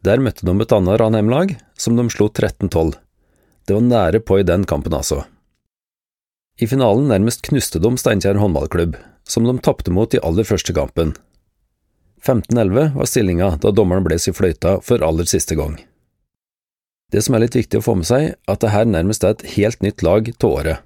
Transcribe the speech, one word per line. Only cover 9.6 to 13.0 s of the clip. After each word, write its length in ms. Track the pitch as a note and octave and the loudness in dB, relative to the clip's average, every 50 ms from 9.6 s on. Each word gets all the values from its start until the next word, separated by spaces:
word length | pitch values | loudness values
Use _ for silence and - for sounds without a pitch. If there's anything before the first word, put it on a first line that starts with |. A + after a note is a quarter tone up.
| - | 0
tapte 260 | - C#3 - - - F2 | -2 -2 -2 -4 -2 0
mot 180 | F#2 A2+ - - | 0 0 0 0
i 60 | - | -2
aller 240 | - E2 E2 F#2+ A2 | -2 0 0 0 0
første 300 | - G#2+ F2+ - - - | 0 -2 -4 -2 -4 -2
kampen. 400 | D2 C#2+ - _ - - D#2 D2 - _ _ _ _ _ _ _ _ _ _ _ _ _ _ _ _ _ _ _ _ - | -4 -4 -2 _ -2 -2 -2 -4 -8 _ _ _ _ _ _ _ _ _ _ _ _ _ _ _ _ _ _ _ _ -2
Femten 360 | - C3 A2+ - _ A#2 B2 | 0 0 0 0 _ 0 0
elleve 300 | A2 F#2+ F#2+ B2 D#3 D#3 C3+ | 0 2 2 2 0 0 0
var 120 | C#3 | -2